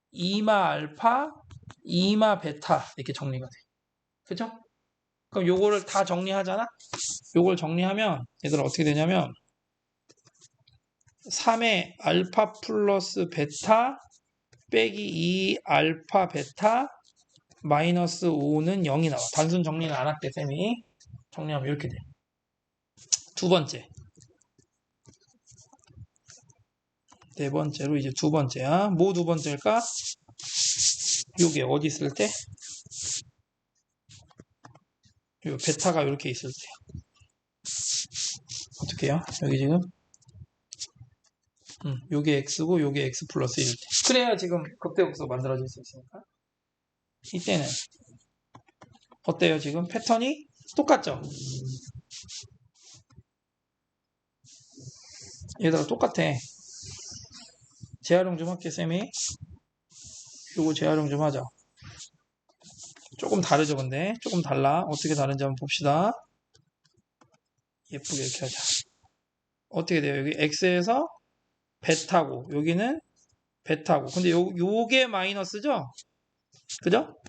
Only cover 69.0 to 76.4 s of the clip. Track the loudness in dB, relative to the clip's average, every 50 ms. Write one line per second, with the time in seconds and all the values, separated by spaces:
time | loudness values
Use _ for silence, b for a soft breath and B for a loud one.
69 | _ _ _ _ _ _ _ _ _ _ _ _ _ -8 -4 -4 -2 2 2 2
70 | 2 2 0 0 -2 -2 0 2 0 0 2 2 2 4 4 4 4 4 2 2
71 | 0 -2 -6 -14 _ _ _ _ _ _ _ _ _ _ _ _ 0 2 2 2
72 | 2 2 2 2 4 2 -2 -8 -8 -4 -2 0 0 2 2 2 0 0 -2 -4
73 | -8 _ _ _ _ _ _ _ _ _ _ _ -2 -2 -2 0 2 2 2 2
74 | 2 -2 -2 0 2 4 4 4 4 2 0 0 0 2 2 2 2 4 4 4
75 | 4 4 0 -2 -2 -2 -2 -4 -6 -6 -6 -4 -2 0 0 0 -2 -6 -14 -20
76 | -20 _ _ _ _ _ _ _